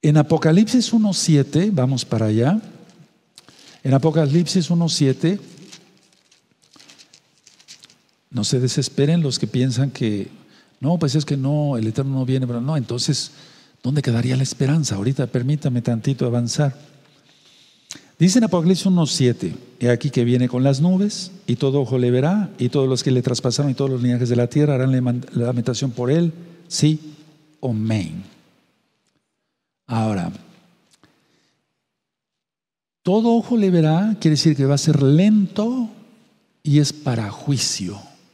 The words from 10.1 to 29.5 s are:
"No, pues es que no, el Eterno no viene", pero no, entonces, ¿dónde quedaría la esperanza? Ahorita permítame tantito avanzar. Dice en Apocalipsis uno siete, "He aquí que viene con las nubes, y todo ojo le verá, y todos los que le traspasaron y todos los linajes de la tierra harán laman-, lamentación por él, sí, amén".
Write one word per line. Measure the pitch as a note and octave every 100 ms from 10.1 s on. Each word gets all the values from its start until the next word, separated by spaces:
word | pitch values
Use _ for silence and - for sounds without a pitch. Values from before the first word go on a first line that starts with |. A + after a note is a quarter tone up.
| G#2 - - - - _ _
"No, | C3+ F3
pues | D3+ C#3+
es |
que | C#3+ C#3
no, | C3+ D3+ D3 B2+
el | A2
Eterno | A2 C3+ C3+
no |
viene", | B2+ C3 B2+
pero | A#2+
no, | C3 D#3
entonces, | A2+ A#2+ - C3+ - - - - _ _
¿dónde | B2 D3
quedaría | B2 A#2 B2 C3
la |
esperanza? | C3+ - C3+ D#3+ C#3
Ahorita | G2+ G#2 C3+ A#2+
permítame | B2+ B2 D3 C#3+ B2
tantito | A#2 A#2 A#2+ C3 B2+
avanzar. | A#2+ A#2+ - D3 C3 - - _ _ _ _ _ _ _ _ _ - _ _
Dice | E3+ G#3+
en |
Apocalipsis | A3 F3+ E3 F#3 G3
uno | F3+
siete, | D3 - B2+ A#2 F2+ - - -
"He | A#2+
aquí | A#2+ C#3+
que | C3
viene | A#2 B2 B2
con | B2
las | C3+ C3+
nubes, | E3+ F#3 G#3 - - - -
y | B2
todo | C#3 C#3
ojo | B2 B2+
le | B2
verá, | B2 C#3+ G3+ F#3+ -
y | B2
todos | C#3+ C3
los | B2+
que | -
le | B2+
traspasaron | A#2+ B2 B2+ A#2 C#3+
y |
todos | B2 C#3
los | C3
linajes | B2 B2 B2
de | A#2+
la | A#2+
tierra | D3+ D3 C3
harán | C3
laman-, | C3 B2+ B2 B2
lamentación | B2+ A#2+ A#2+ A#2 A#2+ C#3
por | A#2 B2
él, | D#3 E3+ D#3+ - - -
sí, | - D3+ D#3 - - - _ _ _
amén". | C3 A2 A2 A2 E2+ E2 F#2+ _ _ _ _ _ _ _ _ _ _ _ _